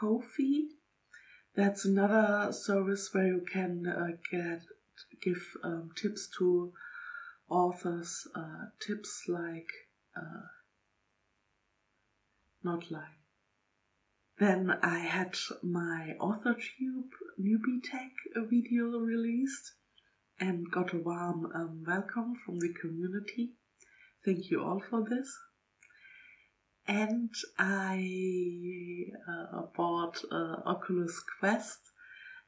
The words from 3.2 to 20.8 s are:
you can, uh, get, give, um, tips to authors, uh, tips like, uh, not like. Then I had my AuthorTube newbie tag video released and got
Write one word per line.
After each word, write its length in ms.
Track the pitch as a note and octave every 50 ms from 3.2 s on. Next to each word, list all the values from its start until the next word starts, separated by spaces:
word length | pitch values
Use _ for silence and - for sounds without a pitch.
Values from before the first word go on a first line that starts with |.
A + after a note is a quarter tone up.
| F#3+
you 180 | F#3+ F#3 F3+ F3 -
can, 360 | - F#3+ F#3 F3 F3 F3 F3
uh, 300 | F3 - - F3 E3+ E3+ E3+ - -
get, 320 | - F3 E3+ E3+ E3+ E3+ - - - _ _ _ _ - - _ - - -
give, 320 | F#3 F3 F3 - - - - -
um, 280 | F3 E3 E3 E3 E3 -
tips 340 | - - G#3 G#3+ - - - - -
to 340 | F#3 F3+ F3+ F3 F3 F3 - - - - - - - - - - - - - _ _ -
authors, 760 | - F3+ F3+ F3+ F3+ - - F3+ E3+ E3+ E3+ - - - - - -
uh, 360 | E3+ E3 D#3 D#3 D#3+ - - - -
tips 440 | - - G#3 - - - - - - -
like, 420 | F3 E3+ E3+ E3 E3 E3 E3 - - - - _ _ _ _ _ -
uh, 320 | - - - - - - - - - _ _ _ _ _ _ _ _ _ _ _ _ _ _ _ _ _ _ _ _ _ _ _ _ _ _ _ _ _ _ _ _ _ _ _ _ _ _ _ _ -
not 260 | F3 E3+ E3+ E3+ -
like. 280 | E3 D3+ D3+ D3+ - _ _ _ _ _ _ _ _ _ _ _ _ _ _ _ _ _ _ _ _ _ _ _ _ -
Then 340 | G3+ G3+ F3+ F3+ F#3+ F3+ F3 - -
I 160 | F3 E3+ E3+
had 380 | E3+ E3 E3 F#3 F#3 F#3 - - - - - - -
my 540 | F3 F3 F3 E3+ E3+ E3 E3 D#3+ D#3 - -
AuthorTube 920 | - F#3 A3 G#3+ - B3 A3+ - - - - - C4 C4 B3+ B3+ B3+ - - - - - - -
newbie 420 | F#3+ G3+ A3 A3 - C4 B3 B3 -
tag 260 | - - B3+ C4 C4 - - - - -
video 640 | A3+ A3+ - B3 A#3+ A3+ - A#3+ A#3+ A#3 A#3 A#3+ A#3
released 760 | A3+ A3+ A3+ A#3 A#3 A#3 A#3 A#3+ C4+ C4+ C4+ - - - - _ _ _ _ _ _ _ _ _ _ _ _ -
and 280 | F#3 F#3+ F3+ E3+ E3+ E3+ -
got 200 | F3+